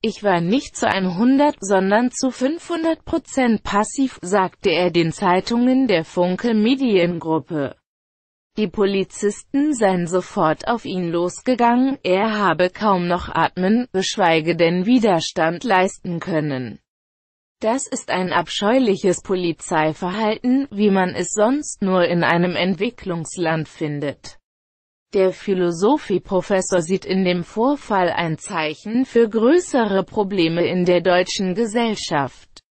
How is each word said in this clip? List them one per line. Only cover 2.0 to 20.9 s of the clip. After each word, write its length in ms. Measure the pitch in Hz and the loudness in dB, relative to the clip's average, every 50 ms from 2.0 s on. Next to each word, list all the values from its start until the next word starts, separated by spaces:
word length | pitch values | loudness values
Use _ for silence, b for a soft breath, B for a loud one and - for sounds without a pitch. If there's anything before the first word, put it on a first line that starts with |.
| 240 247 | 2 0
zu 200 | - - - 262 | -4 -2 -4 -4
fünfhundert 760 | 240 - 254 269 320 339 - - 339 330 330 330 320 - _ | -2 -2 -2 -2 -2 -4 -6 -6 -6 -2 -2 -2 -2 -2 _
Prozent 580 | - - 330 - - - - 254 240 226 202 _ | -4 -4 -4 -4 -4 -2 0 2 2 2 0 _
passiv“, 560 | - - 202 214 - - - 269 254 - - - | -2 -2 0 -2 -2 0 -2 -2 -2 -2 -6 -6
sagte 480 | 180 190 208 185 180 - _ - 202 | -2 0 0 0 0 -4 _ 0 0
er 200 | 165 160 180 180 | 2 2 2 2
den 220 | 165 170 165 165 160 | 2 2 0 0 0
Zeitungen 760 | - 208 185 175 185 190 - 233 233 247 247 262 262 269 | 0 2 2 2 2 2 0 0 2 2 4 4 2 2
der 180 | 247 202 165 160 | 2 2 0 0
Funke 500 | - - 185 175 180 185 - - 240 226 | -2 -2 0 0 0 0 -2 -2 0 2
Mediengruppe. 1200 | 214 208 226 269 262 269 247 208 185 170 175 175 165 165 165 160 160 131 _ - 151 143 123 - _ _ _ _ _ _ _ _ _ _ _ _ _ _ _ _ | 2 4 2 2 2 2 2 4 4 2 2 0 -4 -4 -2 -2 -2 -2 _ -6 -4 -4 -6 -8 _ _ _ _ _ _ _ _ _ _ _ _ _ _ _ _
Die 100 | - 214 | -4 -4
Polizisten 1080 | 190 - - 196 196 202 196 185 - - - - 202 208 - - _ - 277 285 302 302 | -4 0 0 0 0 2 0 -2 -4 -6 -4 -4 -4 -4 -4 -14 _ -2 -2 0 0 0
seien 320 | 233 226 190 190 180 175 | 2 2 2 2 2 -2
sofort 600 | 165 175 185 180 - - 214 180 156 208 - - | 0 -2 -2 -2 -2 -2 0 0 0 0 -2 -2
auf 200 | - 240 226 - | -4 -4 -4 -4
ihn 240 | 135 190 185 180 170 | -6 -6 -4 -4 -2
losgegangen, 880 | 165 170 170 180 - - - - 254 214 240 240 240 247 254 269 269 - _ | -2 -2 -2 -2 -4 -6 -2 -2 0 2 2 2 4 2 2 0 -2 -4 _
er 360 | 180 180 190 202 226 214 208 | 0 0 0 0 0 -2 0
habe 320 | 208 185 165 156 180 180 | 0 0 2 2 0 -2
kaum 360 | _ - 214 220 196 180 175 | _ -2 0 0 2 2 2
noch 220 | 175 175 170 - - | 0 -2 -2 -4 -4
atmen, 580 | - - 165 - _ - 180 190 214 233 247 - _ | -2 0 0 0 _ -2 0 2 2 2 0 -2 _
geschweige 640 | 190 190 - - - 196 170 160 165 156 165 170 | -4 -4 -2 0 0 2 4 4 2 2 0 0
denn 300 | 165 170 165 175 180 180 | 2 2 2 2 0 2
Widerstand 760 | 208 247 254 214 220 185 165 156 - - 202 160 160 170 175 - | 2 2 4 4 4 2 2 0 -4 -4 -2 -2 -2 -2 -4 -2
leisten 560 | 247 196 185 185 190 - - _ 180 170 165 | 0 2 2 2 2 -2 -8 _ -8 -8 -8
können. 640 | - 180 165 156 151 151 139 131 127 117 - - _ _ _ _ _ _ _ _ _ _ _ _ _ _ _ _ | -6 -4 -4 -2 -2 -2 -4 -6 -8 -10 -12 -16 _ _ _ _ _ _ _ _ _ _ _ _ _ _ _ _
Das 260 | - 214 233 269 - | -2 -2 -2 -2 -4
ist 240 | - - - - - | -6 -8 -10 -6 -6
ein 220 | - 180 185 180 147 | -4 -4 -2 -2 -2
abscheuliches 920 | 175 175 - - - 208 202 233 269 262 220 190 - - 190 175 - - | -4 -4 -4 -6 -2 0 2 2 2 2 2 0 0 2 0 0 0 -2
Polizeiverhalten, 1400 | - 196 185 180 170 160 _ - - 185 160 156 156 156 - - 180 180 214 226 214 220 - - 247 247 269 277 - | -4 -4 -2 -2 -2 -4 _ -6 -4 -2 0 0 0 -2 -2 -6 -6 -4 -2 -2 -2 -2 -2 -2 0 0 0 0 -4
wie 200 | - 196 214 208 | -2 2 2 4